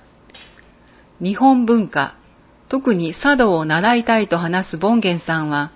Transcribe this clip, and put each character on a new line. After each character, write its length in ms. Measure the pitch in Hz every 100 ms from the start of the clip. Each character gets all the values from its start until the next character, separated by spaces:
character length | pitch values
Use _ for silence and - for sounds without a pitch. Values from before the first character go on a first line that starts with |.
| - _ _ - - - - _ _ _ _ -
日 160 | 180
本 300 | 208 262 262
文 240 | 226 233 185
化、 260 | 151 139 - _ _ _ _ -
特 240 | 269 269
に 220 | 185 165
茶 220 | - 277 277
道 200 | 226 165
を 80 |
習 300 | 156 160 208
い 100 | 240
た 140 | 233 226
い 80 | 196
と 80 | 170
話 300 | 170 185 190
す 100 | 160
ボ 160 | 196
ン 80 | 233
ゲ 140 | 196
ン 40 | 175
さ 200 | - 160
ん 100 | 151
は、 220 | 147 147